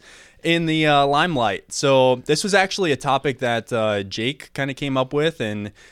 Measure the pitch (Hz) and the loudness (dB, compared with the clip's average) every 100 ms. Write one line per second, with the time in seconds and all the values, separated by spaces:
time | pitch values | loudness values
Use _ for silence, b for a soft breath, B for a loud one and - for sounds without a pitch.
0 | B B B B 165 170 165 160 151 143 | B B B B 0 0 0 2 4 4
1 | 143 143 175 147 110 98 - - 139 135 | 4 2 0 0 0 -2 -8 -2 2 4
2 | 131 123 123 151 202 190 190 - 180 131 | 4 2 0 -2 2 2 0 -2 -2 -2
3 | 143 135 147 127 123 117 - 117 107 104 | 0 -2 -2 -4 -2 -2 -2 -2 0 -2
4 | 98 110 117 151 - - 139 131 143 131 | -4 -6 -6 -6 -10 -8 -6 -6 -2 -2
5 | 131 147 160 160 110 104 104 B B | 0 0 -2 -2 -6 -6 -10 B B